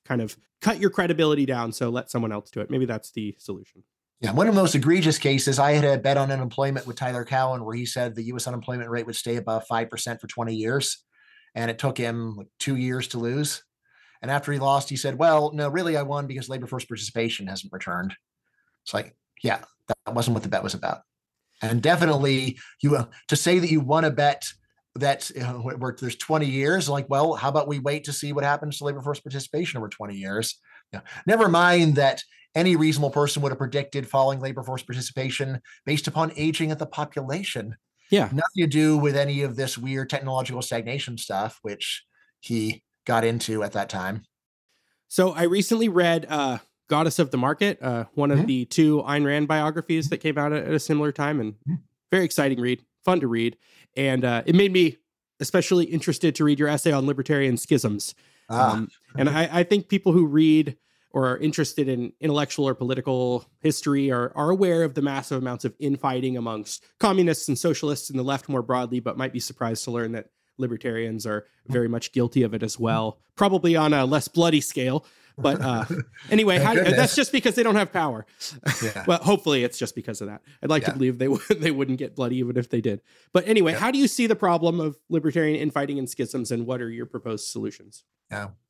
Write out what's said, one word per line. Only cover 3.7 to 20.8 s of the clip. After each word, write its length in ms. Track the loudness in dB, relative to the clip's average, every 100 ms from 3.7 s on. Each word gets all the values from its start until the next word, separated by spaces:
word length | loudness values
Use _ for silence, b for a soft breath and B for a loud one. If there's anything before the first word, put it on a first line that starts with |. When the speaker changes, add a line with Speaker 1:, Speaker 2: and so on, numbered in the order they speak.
| _ _ _ _ -8
Speaker 2:
Yeah, 100 | -2
one 160 | 2 4
of 80 |
the 60 | 4
most 160 | 4 2
egregious 420 | 4 4 4 2
cases, 400 | 2 2 2 2
I 140 | 4
had 120 | 4
a 140 | 4 2
bet 160 | 2 2
on 140 | 0
unemployment 560 | -2 -4 -2 -2 -2 -6
with 80 |
Tyler 300 | -8 -6 -6
Cowen 400 | -2 0 0 -2
where 100 | -6
he 100 | -6
said 300 | -6 -4 -4
the 80 | -6 -8
U 100 | -8
S 100 | -6
unemployment 420 | -8 -6 -8 -4
rate 160 | -6
would 120 | -6 -8
stay 180 | -4
above 320 | -4 -2 -4 -2
five 240 | -2 -2
percent 300 | -6 -8 -8
for 80 | -10
twenty 260 | -8 -6
years. 480 | -4 -2 -2 -2 -6 _ b b b b -6
And 120 | -6
it 60 | -2
took 180 | -4 -2
him, 380 | -4 -4 -8 -10
like, 100 | -16 -8
two 160 | -4 -2
years 320 | -2 -4 -6
to 100 | -6
lose. 460 | -4 -2 -4 -6 _ _ b b b b
And 80 | -4
after 220 | -2 -2
he 80 | -2
lost, 300 | 2 2 0
he 60 | -6
said, 220 | -4 2
"Well, 320 | 4 4 2
no, 160 | -2 -2
really, 280 | -2 0 -2
I 60 |
won 260 | -2 -6 -6
because 200 | -10 -8
labor 200 | -8 -8
force 160 | -8
participation 640 | -8 -10 -8 -2 -2 -4 -8
hasn't 240 | -10 -12
returned." 420 | -12 -6 -6 -6 -8 _ _ _ _ _ _
It's 100 | -8
like, 220 | -6 -6 _ _ _
yeah, 220 | -2 -2 -6 _ -8
that 260 | -8 -4
wasn't 200 | -2 0
what 100 | 0
the 40 | -2
bet 140 | -4
was 120 | -4
about. 260 | -6